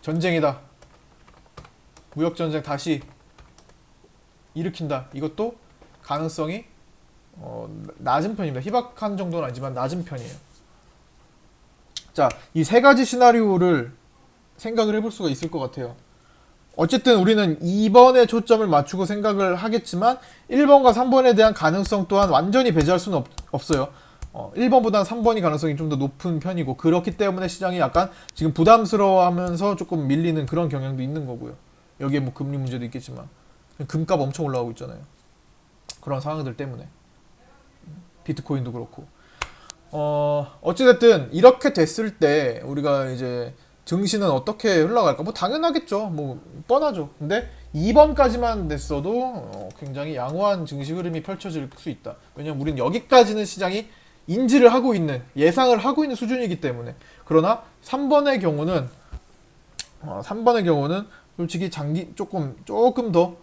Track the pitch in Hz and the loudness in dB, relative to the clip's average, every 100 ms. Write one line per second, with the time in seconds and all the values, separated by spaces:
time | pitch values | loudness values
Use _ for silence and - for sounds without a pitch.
0 | - 165 180 170 151 135 - _ - _ | -4 -4 0 0 0 -4 -16 _ -20 _
1 | _ _ _ - _ - - _ _ - | _ _ _ -20 _ -20 -20 _ _ -20
2 | _ 147 165 170 165 151 143 143 170 143 | _ -4 -4 -4 -6 -6 -6 -8 -4 -6
3 | - - _ _ - _ _ _ _ _ | -8 -20 _ _ -20 _ _ _ _ _
4 | _ _ _ _ _ 156 170 175 156 139 | _ _ _ _ _ -8 -8 -8 -8 -8
5 | 127 135 156 156 220 233 _ _ - _ | -8 -10 -10 -6 -8 -8 _ _ -20 _
6 | - 143 160 156 156 196 - _ _ _ | -10 -6 -6 -6 -8 -8 -14 _ _ _
7 | _ _ _ - 131 117 110 107 104 - | _ _ _ -20 -16 -14 -14 -16 -18 -10
8 | 135 143 180 214 170 127 135 240 240 - | -2 -2 -2 -6 -6 -6 -4 -6 -6 -10
9 | 214 196 185 170 139 123 135 127 131 175 | -8 -6 -6 -6 -8 -8 -10 -6 -6 -6
10 | 175 135 113 139 _ _ _ _ _ _ | -10 -12 -14 -18 _ _ _ _ _ _
11 | _ _ _ _ _ _ _ _ _ - | _ _ _ _ _ _ _ _ _ -20
12 | - - 135 - - 160 156 226 269 254 | -14 -2 0 -2 -8 -4 2 6 6 4
13 | 254 247 247 233 214 185 180 156 120 - | 2 6 6 6 2 2 2 2 -2 -12
14 | _ _ _ _ _ _ 220 226 214 214 | _ _ _ _ _ _ -6 -2 0 0
15 | 226 220 175 135 165 160 131 - 123 120 | -4 -4 -4 -4 -6 -6 -8 -8 -12 -14
16 | _ _ _ _ _ _ _ - 165 254 | _ _ _ _ _ _ _ -2 0 2
17 | 254 226 185 220 190 156 170 202 220 220 | 4 4 4 4 2 -2 -2 0 6 10
18 | 254 254 240 233 233 226 208 147 143 185 | 10 8 4 2 2 2 4 2 2 -4
19 | 180 208 214 196 190 180 214 226 185 170 | -4 -2 -2 0 0 -2 -2 -4 -4 0
20 | 220 254 - - _ 254 285 285 254 220 | 0 0 -8 -20 _ 2 8 8 8 4
21 | 254 262 254 214 220 208 160 175 196 208 | 2 4 6 6 4 4 0 0 -2 -2
22 | 185 196 202 139 170 233 247 165 151 180 | 0 2 4 2 4 2 2 2 2 2
23 | 185 170 127 - - 143 - 147 139 - | 0 -4 -4 -14 -10 -10 -2 -2 -2 -10
24 | - - - - 117 - 240 254 220 208 | -20 -20 -18 -14 -12 -2 2 4 4 0
25 | 190 233 233 220 175 151 156 147 156 143 | 0 0 0 2 0 -2 -4 -4 -4 -2
26 | 139 - 180 160 175 175 135 131 160 175 | -4 -6 -6 -4 -4 -6 -6 -2 0 0
27 | 175 175 202 185 185 - 190 180 135 175 | -2 -2 -2 -2 -6 -6 -6 -2 0 0
28 | 185 - - - 160 147 165 226 208 208 | -2 -6 -20 -4 -4 2 6 6 4 0
29 | 202 190 180 175 180 170 202 190 170 170 | 2 4 2 0 -4 -2 -2 -4 -4 -4
30 | 139 143 170 160 135 165 170 139 131 131 | -2 0 0 -2 -4 -4 -4 -4 -8 -6
31 | 131 156 135 120 123 123 _ _ _ _ | -6 -8 -10 -12 -14 -18 _ _ _ _
32 | 139 143 135 - 139 143 131 123 120 127 | -4 -2 -4 -6 -8 -6 -6 -8 -10 -12
33 | 127 123 123 _ _ _ _ _ 143 156 | -14 -18 -18 _ _ _ _ _ -8 -6
34 | 160 180 135 135 151 131 117 113 123 113 | 0 0 0 -4 -4 -4 -6 -10 -14 -16
35 | 139 _ _ _ _ _ _ _ _ - | -20 _ _ _ _ _ _ _ _ -16
36 | - 139 151 156 135 113 139 123 - _ | -8 -6 -6 -8 -8 -10 -12 -12 -18 _
37 | _ _ _ _ _ _ _ _ - 151 | _ _ _ _ _ _ _ _ -20 -20
38 | - _ - 139 139 139 123 117 117 - | -20 _ -10 -10 -6 -6 -6 -10 -14 -18
39 | - _ _ _ - - - - _ 151 | -20 _ _ _ -16 -16 -20 -20 _ -6
40 | 147 147 147 147 139 - - 180 262 226 | -4 -2 -2 -2 -6 -8 -6 2 6 8
41 | 233 196 131 165 233 254 - - 156 - | 6 4 0 6 8 8 0 0 0 0
42 | 220 - 147 147 135 117 127 139 143 139 | -8 0 2 2 0 -4 -8 -4 0 0
43 | 131 123 127 123 120 135 _ _ - 170 | -2 -6 -8 -8 -10 -14 _ _ -6 -4
44 | 202 214 196 135 - - 226 180 160 240 | -2 0 0 0 -2 -4 0 2 2 2
45 | 180 135 165 220 185 294 330 311 - 202 | 2 0 -6 -6 -4 -2 -2 -2 -4 -6
46 | 214 156 143 123 - - - 254 302 196 | -4 -6 -8 -10 -16 -20 0 0 0 -4
47 | 143 - 147 208 240 - - 151 185 285 | -8 -8 -4 -4 -4 -16 -12 -4 2 6
48 | 302 294 262 233 240 220 165 147 - 143 | 6 6 2 2 -2 -2 -6 -8 -6 -6
49 | 160 240 254 226 120 98 92 - 143 135 | -4 -4 -4 -8 -12 -14 -14 -14 -12 -10
50 | 147 143 123 165 202 196 156 143 139 170 | -8 -6 -6 -2 -2 -2 -6 -10 -8 -8
51 | 175 160 156 190 196 160 135 - - 131 | -6 -8 -8 -12 -10 -10 -10 -14 -14 -12
52 | - - _ - 147 143 143 143 123 214 | -14 -18 _ -14 -10 -6 -6 -2 -2 -4
53 | - 247 214 214 208 - 196 202 220 - | 6 6 6 2 -6 -6 -4 -4 -10 -20
54 | _ _ - 196 254 269 240 247 254 208 | _ _ -6 -2 2 8 8 6 2 0
55 | 160 127 123 139 156 175 254 233 220 277 | -2 -4 -8 2 2 4 2 4 2 0
56 | 302 247 226 254 233 175 139 120 117 123 | -2 -4 -4 -4 -4 -4 -6 -6 -12 -16
57 | - - - 160 170 226 - _ - 262 | -20 -20 2 2 4 0 -4 _ -8 -4
58 | 277 294 285 262 180 147 156 175 127 - | 2 2 4 0 0 -2 -2 -2 -4 -12
59 | - - _ _ _ _ _ _ - - | -18 -18 _ _ _ _ _ _ -20 -16
60 | 147 98 - 208 233 233 175 151 139 185 | -12 -12 -10 0 2 2 2 0 0 -4
61 | 208 - _ - 170 170 185 156 147 160 | -8 -20 _ -10 -8 -6 -8 -8 -6 -6
62 | 170 - 202 190 143 - - 208 240 254 | -8 -12 -10 -8 -8 -10 -8 0 0 0
63 | 233 170 180 175 | 0 2 0 -2